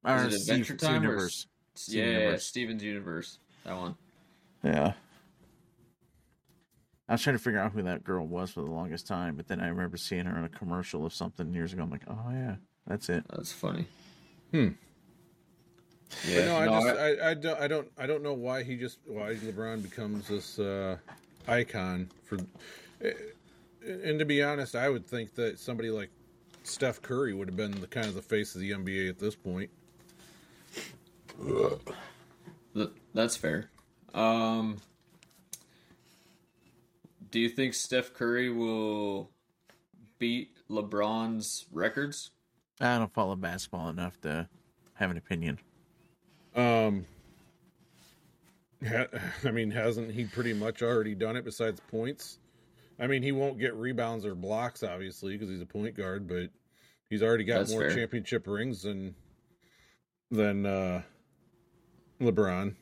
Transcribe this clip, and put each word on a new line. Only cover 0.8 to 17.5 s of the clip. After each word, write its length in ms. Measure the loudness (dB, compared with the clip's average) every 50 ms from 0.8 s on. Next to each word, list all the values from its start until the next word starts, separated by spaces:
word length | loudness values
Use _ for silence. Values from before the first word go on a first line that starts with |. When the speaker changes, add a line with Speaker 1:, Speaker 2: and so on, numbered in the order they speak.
| 2 4
Speaker 2:
Time 140 | 4 6 4
or 80 | 4 4
Speaker 1:
Universe. 120 | 2 0
Speaker 2:
s-, 200 | 0 -2 -6 -10 _ _ _ _ _ _
Speaker 1:
Steven 340 | -16 -10 -2 0 2 2 2
Speaker 2:
yeah, 60 | 4 4
Speaker 1:
Universe. 280 | 4 4 2 2 -2
Speaker 2:
Steven's 360 | -4 -4 -2 -2 -2 -4 -4 -4
Universe. 560 | -4 -6 -6 -6 -6 -6 -6 -6 -8 -14 -20 _ _ _ -16 -10
That 120 | -8 -6
one. 180 | -4 -4 -6 -8 -8 -14 _ _ _ _ _ _ _ _ _ _ _ 0
Speaker 1:
Yeah. 300 | 2 4 4 4 2 2 -2 -10 _ -20 -20 _ -20 _ _ -20 -20 -20 _ _ _ _ _ -20 _ _ _ _ _ _ _ _ _ _ _ _ _ _ _ _ _ _ _ _ _ _ _ _ 0
I 40 | 0
was 80 | 2 4
trying 140 | 4 2
to 60 | 4 2
figure 160 | 2 2 2
out 140 | 2 0 0
who 100 | 0 0
that 220 | 0 -2 -4 -2
girl 220 | -2 -2 -2 0
was 240 | -2 -2 -4 -4 -4 -4
for 80 | -6
the 100 | -6 -4
longest 360 | -4 -4 -4 -4 -6 -8 -6
time, 300 | -4 -2 -2 -2 -2 -4
but 120 | -6 -4 -4
then 120 | -4 -2
I 80 | -2 -2
remember 280 | -2 -2 -2 -4 -4
seeing 280 | -6 -6 -4 -2 -2 -2
her 120 | -2 -2 -2
in 60 | -2
a 40 | -4
commercial 560 | -6 -8 -6 -4 -2 -2 -4 -4 -4 -4 -4
of 80 | -4 -4
something 400 | -4 -6 -6 -4 -6 -6 -4 -2
years 200 | -2 -2 -4 -4
ago. 100 | -4 -4
I'm 80 | -4
like, 140 | -4 -8 -8 -8
"Oh, 220 | -8 -6 -4 -4
yeah, 260 | -4 -4 -2 -4 -4 -6 -10 _ _ _ _
that's 220 | -6 -6 -4 -2 0
it." 140 | -2 -2 -2 -4
Speaker 2:
That's 240 | -8 -8 -8 -8 -10
funny. 320 | -6 -4 -4 -2 -2 -4 -6 -6 -20 -20 -20 -20 -20 -20 -20 -20 -20 -12 -2
Speaker 3:
Hmm. 180 | 2 4 4 4 2 -2 -14 -20 -20 _ _ -20 -20 -20 -20 -20 _ _ _ _ _ _ _ _ _ _ -20 _ -20 _ -18 -14 -10 -6 -2
Speaker 2:
Yeah, 100 | 2 4
Speaker 3:
But 100 | 6 6
no, 100 | 6 6
I 100 | 4 6
Speaker 2:
no, 60 | 6 6
Speaker 3:
just, 140 | 6 6
Speaker 2:
I 60 | 6 4
Speaker 3:
I, 380 | 4 4 2 4 4 4 2
I 40 | 2
don't, 260 | 2 0 -2